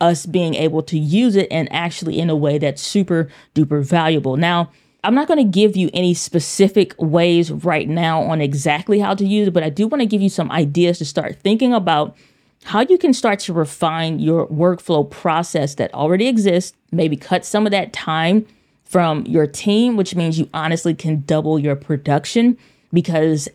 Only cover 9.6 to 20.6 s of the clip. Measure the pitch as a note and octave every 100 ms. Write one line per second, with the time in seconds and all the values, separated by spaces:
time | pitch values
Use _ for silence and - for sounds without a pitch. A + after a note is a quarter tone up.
9.6 | D#3 D3 A3 D4 A3+ G#3 G3 - E3+ D#3+
10.6 | D3 D3+ F3 F3 D3 - D3+ - G3 A3
11.6 | B3+ A#3 F3+ D3+ D3+ - _ _ _ _
12.6 | - G#3 C#4 F4+ D#4+ B3+ A3+ G3+ - E3+
13.6 | D3+ - E3 E3 D#3+ D3+ D3+ E3 - D3+
14.6 | F3 F3 - D#3 C#3+ - F3+ D#3+ E3+ E3
15.6 | C#3+ C#3+ A2 B2 D3+ F#3 B3 A#3 G3 F3
16.6 | - - - E3+ D#3+ C#3+ - F3+ - G#3
17.6 | G#3+ G3 E3+ - - D#3 E3 G#3+ A3 _
18.6 | _ _ - F#3 E3 D3+ - D#3+ D3 -
19.6 | G#3 G#3 B3 A3 F#3 F3+ E3 D#3+ D3+ -